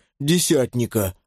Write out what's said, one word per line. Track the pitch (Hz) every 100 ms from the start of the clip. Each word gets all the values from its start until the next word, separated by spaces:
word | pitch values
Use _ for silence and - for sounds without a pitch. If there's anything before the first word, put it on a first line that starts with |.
| _ _
десятника. | 139 175 - 151 120 120 113 113 98 -